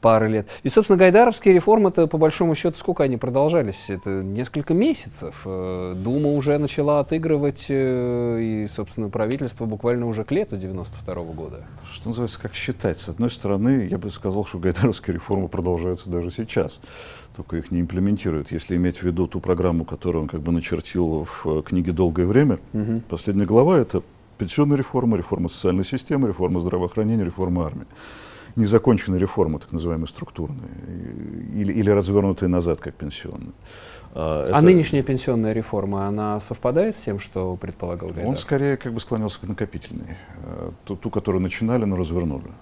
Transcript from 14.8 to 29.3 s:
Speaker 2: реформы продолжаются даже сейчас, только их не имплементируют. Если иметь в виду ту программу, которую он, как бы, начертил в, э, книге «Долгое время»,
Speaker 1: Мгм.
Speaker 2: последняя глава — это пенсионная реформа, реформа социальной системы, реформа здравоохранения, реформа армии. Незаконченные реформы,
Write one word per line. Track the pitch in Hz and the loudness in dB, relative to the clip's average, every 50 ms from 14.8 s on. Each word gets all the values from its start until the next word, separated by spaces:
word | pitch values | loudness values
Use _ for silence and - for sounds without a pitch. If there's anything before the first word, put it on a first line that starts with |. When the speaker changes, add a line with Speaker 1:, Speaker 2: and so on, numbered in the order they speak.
| 95 127 107 - - - 87 | 2 2 2 0 -4 -4 -4
Speaker 2:
реформы | 85 - - 101 98 95 82 | -4 -2 -2 -2 -2 -2 -2
продолжаются | - - 85 90 90 85 85 92 90 87 - 92 | -4 -4 -2 0 0 0 0 -2 -4 -6 -6 -6
даже | 87 87 85 90 | -4 -4 -4 -4
сейчас, | - - 113 - - - 92 73 - - - - - - - - - - - - - | -6 -8 -8 -4 0 -2 -2 -2 -4 -14 -20 -20 -18 -18 -18 -18 -18 -20 -20 -20 -16
только | - - - - | -16 -12 -6 -6
их | 85 80 - - | -6 -6 -2 -2
не | 87 | -2
имплементируют. | 87 82 87 90 95 101 104 101 - 98 80 78 71 - - | 0 0 0 0 0 0 0 0 0 -2 -2 -2 -4 -4 -6
Если | 80 - - 92 | -8 -4 -2 0
иметь | 87 90 90 85 - | 2 2 0 0 0
в | - | -2
виду | 90 85 87 90 | -2 0 0 -2
ту | 80 - 92 | -2 -2 -6
программу, | - 92 92 85 92 90 85 85 80 | 0 0 0 2 2 2 2 2 0
которую | - - 71 - 90 85 80 78 | -2 -8 -6 -4 -2 -2 0 -2
он, | 76 | -2
как | - 85 | -6 -4
бы, | 73 82 85 | -2 0 0
начертил | 85 82 - 87 82 80 - - 90 87 82 80 78 78 | 0 0 -2 -4 -4 -4 -4 0 0 0 2 2 -2 -2
в, | - - - - | -4 -10 -6 -4
э, | 82 78 78 76 | -2 -2 -2 -2
книге | - - 90 85 90 | 0 0 0 0 0
«Долгое | 87 80 92 87 78 85 90 | 2 2 2 2 2 2 0
время», | 90 104 131 147 143 104 78 - - - | 4 4 4 6 4 2 0 -4 -6 -4
Speaker 1:
Мгм. | 110 104 107 113 113 117 - | -4 -2 -2 -2 -4 -4 -6
Speaker 2:
последняя | - 85 - - 101 98 101 | -8 -6 -4 -2 0 0 2
глава — | 87 104 113 131 165 190 160 | 6 6 6 6 8 6 4
это | 120 - - 92 - - - - - - - - | 4 2 0 -4 -4 -4 -20 -20 -20 -20 -8 -8
пенсионная | 107 90 - - 147 143 143 | -8 -4 2 2 4 4 4
реформа, | 135 131 - - 127 123 117 110 | 2 0 0 0 0 2 4 2
реформа | 92 87 - 104 87 87 85 | 2 0 -2 -2 -2 -2 -4
социальной | - - - 98 90 92 95 | -4 -2 0 2 2 2 0
системы, | - - 127 - - - 143 135 | -2 -4 -6 -4 -2 0 2 2
реформа | 113 92 - 92 90 95 90 | 2 0 0 0 0 0 0
здравоохранения, | 85 90 87 90 90 87 - - 107 107 113 113 101 | 0 0 0 0 -2 -2 -2 0 0 2 2 0 0
реформа | 87 87 - 92 90 87 87 85 | -2 -2 -4 -2 0 0 0 -2
армии. | 78 73 67 64 - - - - - - - - - - - - - - | -2 -4 -10 -14 -16 -20 -20 -20 -20 -20 -20 -20 -20 -20 -20 -20 -10 -2
Незаконченные | - 110 101 107 113 - - 117 95 - - 92 90 | 0 2 4 4 4 6 6 2 2 2 -2 0 0
реформы, | 92 92 | 0 0